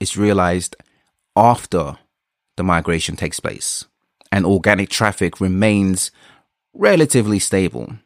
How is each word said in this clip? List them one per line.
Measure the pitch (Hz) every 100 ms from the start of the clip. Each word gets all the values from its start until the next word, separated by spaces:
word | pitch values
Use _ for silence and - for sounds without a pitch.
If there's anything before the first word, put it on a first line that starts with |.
is | 98 98
realized | 104 98 87 90 - - _ _ _ _ _ 101
after | 117 120 - 90 71 - _ _ _ _ _ -
the |
migration | 90 85 82 82 -
takes | - 80 -
place, | - - - - - _ _ _ _
and | 98
organic | 87 95 104 98 98
traffic | - 107 - 87 -
remains | 95 92 107 104 95 92 - - - _ _ _ _
relatively | - 208 180 147 127 107 101
stable | - 98 90 60 53 110